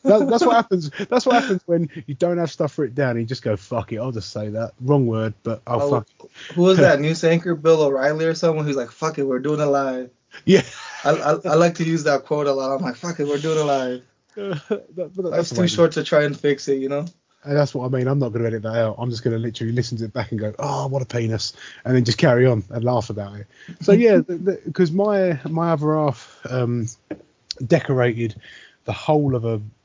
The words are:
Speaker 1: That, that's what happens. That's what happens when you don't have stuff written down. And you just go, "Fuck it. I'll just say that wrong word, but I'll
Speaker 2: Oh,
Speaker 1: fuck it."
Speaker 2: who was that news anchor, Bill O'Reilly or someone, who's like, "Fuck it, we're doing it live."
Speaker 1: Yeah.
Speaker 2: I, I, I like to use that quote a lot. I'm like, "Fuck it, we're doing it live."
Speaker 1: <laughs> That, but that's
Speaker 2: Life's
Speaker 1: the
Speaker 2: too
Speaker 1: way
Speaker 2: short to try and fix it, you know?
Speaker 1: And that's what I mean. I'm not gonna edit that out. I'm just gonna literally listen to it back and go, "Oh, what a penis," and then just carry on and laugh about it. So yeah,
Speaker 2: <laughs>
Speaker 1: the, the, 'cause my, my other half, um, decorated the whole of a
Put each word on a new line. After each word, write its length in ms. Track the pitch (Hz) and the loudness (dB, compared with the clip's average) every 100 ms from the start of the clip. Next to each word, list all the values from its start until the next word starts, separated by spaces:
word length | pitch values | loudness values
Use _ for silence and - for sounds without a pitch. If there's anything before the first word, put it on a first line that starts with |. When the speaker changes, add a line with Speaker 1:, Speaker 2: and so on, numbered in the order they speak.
Speaker 1:
That, 240 | 269 214 269 | 6 4 6
that's 160 | 233 | 4
what 100 | 247 | 4
happens. 360 | 233 - 185 151 - 202 | 4 2 -2 -2 -8 -2
That's 180 | 247 262 | 0 4
what 160 | 240 | 2
happens 200 | 262 185 - | 2 -4 0
when 220 | 170 165 165 147 | -2 -2 -8 -12
you 80 | |
don't 240 | 139 175 175 | -2 -2 0
have 140 | 165 | -4
stuff 260 | - 151 - | -2 -4 -2
written 160 | 131 | -4
down. 180 | 123 131 | -2 -2
And 80 | 117 | -2
you 60 | 117 | -4
just 160 | 127 | -6
go, 140 | 117 104 | -4 -4
"Fuck 360 | - 117 - | -4 -8 -6
it. 40 | 110 | -8
I'll 140 | 127 | -6
just 180 | 113 - | -8 -10
say 200 | 110 107 | -8 -8
that 240 | 110 117 _ | -6 -8 _
wrong 240 | 127 143 120 | 2 2 2
word, 260 | 110 110 107 | 0 -2 -4
but 180 | 117 107 - | -8 -8 -4
I'll 160 | 120 | -2
Speaker 2:
Oh, 80 | 143 | 0
Speaker 1:
fuck 180 | 127 104 _ | 0 -4 _
it." 100 | - - - | -20 -20 -8
Speaker 2:
who 80 | 170 | 2
was 160 | 180 185 | 4 8
that 220 | 175 143 | 6 6
news 240 | 151 165 | 2 0
anchor, 320 | 165 170 175 160 | 2 2 0 0
Bill 260 | 156 160 | 4 4
O'Reilly 440 | 143 135 139 156 165 | 4 2 0 0 -2
or 80 | |
someone, 300 | 165 170 156 147 | 0 0 0 -2
who's 100 | 135 | -4
like, 160 | 120 | -6
"Fuck 260 | - 160 156 | -6 -4 -2
it, 60 | |
we're 160 | 139 127 | -2 -2
doing 180 | 139 151 | -2 0
it 40 | |
live." 460 | 147 139 135 127 127 _ _ - | 0 0 0 -4 -10 _ _ -6
Speaker 1:
Yeah. 180 | - 190 - - - - | 4 4 4 -12 -16 -4
Speaker 2:
I, 80 | 139 | 0
I, 200 | 156 147 | 0 0
I 220 | 160 180 | -2 2
like 220 | 156 170 170 | 4 4 2
to 80 | |
use 200 | 165 165 | -2 0
that 220 | 147 139 - | 0 0 -2
quote 200 | 147 143 | -2 0
a 60 | |
lot. 240 | 135 135 135 | -2 -2 -4
I'm 60 | |
like, 140 | 127 123 | -4 -6
"Fuck 220 | 175 165 | -10 -6
it, 80 | 143 | -4
we're 120 | 143 | -2
doing 200 | 156 156 | -2 0
it 40 | |
live." 380 | 147 139 127 127 123 _ _ - | 0 0 -2 -6 _ _ _ -12
Speaker 1:
<laughs> 0 | |
That, 760 | 202 160 - 202 - 165 165 185 | -8 -8 -6 -8 -8 -10 -10 -6
but 0 | |
that's 20 | |
Speaker 2:
Life's 300 | 180 160 170 | -4 -2 -2
Speaker 1:
the 40 | 127 | 0
Speaker 2:
too 40 | |
Speaker 1:
way 40 | 175 | 0
Speaker 2:
short 260 | - 165 | 4 2
to 120 | 156 | 2
try 200 | 147 156 | 2 2
and 140 | 147 131 | 2 0
fix 300 | 147 139 - | 0 0 0
it, 60 | 135 | -2
you 120 | 135 | -2
know? 160 | 143 170 _ _ _ | -4 -6 _ _ _
Speaker 1:
And 120 | 143 143 | -2 0
that's 160 | 143 | 0
what 140 | 135 123 | -2 -2
I 100 | 127 | 0
mean. 120 | 127 | 0
I'm 100 | 143 | 0
not 120 | 123 | 0
gonna 160 | 113 113 | -2 -2
edit 140 | 110 | -2
that 120 | 110 | -2
out. 220 | 117 110 107 | 0 0 -2
I'm 100 | 123 | -6
just 140 | 117 | -4
gonna 160 | 120 113 | -2 -2
literally 340 | 117 113 113 | -4 -6 -4
listen 240 | 120 123 113 | -2 -2 -6
to 80 | 113 | -6
it 60 | |
back 200 | 120 110 | -6 -6
and 80 | 110 | -6
go, 120 | 107 107 | -6 -6
"Oh, 300 | - 120 135 | -6 -4 -4
what 120 | 135 | -4
a 40 | |
penis," 480 | 127 123 113 110 - - - - | -4 -4 -2 -4 -6 -12 -20 -12
and 100 | 120 | 0
then 100 | 127 | 2
just 140 | 117 113 | 2 2
carry 260 | 160 120 | 4 6
on 200 | 127 113 92 | 4 2 -2
and 120 | 117 | -4
laugh 260 | 120 123 110 | -2 -2 -4
about 280 | 104 98 104 | -10 -10 -14
it. 100 | 104 _ - - | -18 _ -20 -4
So 100 | - | 4
yeah, 240 | 202 233 185 | 6 6 4
Speaker 2:
<laughs> 100 | 156 | 2
Speaker 1:
the, 80 | 170 | -4
the, 360 | 180 180 - | -4 -4 -6
'cause 180 | 156 175 | 0 0
my, 480 | 180 208 202 185 147 151 | 2 0 2 0 -2 -4
my 220 | 165 170 | -2 0
other 240 | 160 151 | 0 0
half, 460 | 156 147 - - - - | 0 0 -4 -12 -20 -6
um, 380 | 127 120 120 110 - _ - _ _ _ - | -2 -2 -2 -6 -10 _ -16 _ _ _ -10
decorated 720 | 120 165 - 127 123 113 113 - - - - _ | 0 0 2 2 2 0 -6 -6 -20 -20 -20 _
the 80 | - | -10
whole 440 | - - 151 143 127 | -6 0 0 2 0
of 80 | |
a 160 | 117 113 104 _ | -2 -4 -8 _